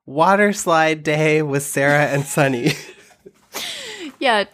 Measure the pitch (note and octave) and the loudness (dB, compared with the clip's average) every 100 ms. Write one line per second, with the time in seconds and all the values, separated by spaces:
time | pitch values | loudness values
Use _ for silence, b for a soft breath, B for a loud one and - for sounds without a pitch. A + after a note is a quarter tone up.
0 | - C#3 E3+ G3 G#3 G3+ F3+ D#3+ D#3+ D#3 | -8 0 2 4 2 0 0 2 2 0
1 | D#3 D3+ D#3 D#3 D3+ C#3 D3 C#3 C#3 D3 | -2 0 2 2 0 -2 -2 0 2 2
2 | C#3+ C#3 C#3+ - C#3 B2 C#3+ - - - | 2 -2 -2 0 0 2 -2 -2 -10 -20
3 | - _ - _ _ B B B B4 G#4 | -20 _ -20 _ _ B B B -14 -14
4 | D#4+ - C4+ G#3+ G3 | -14 -4 0 2 0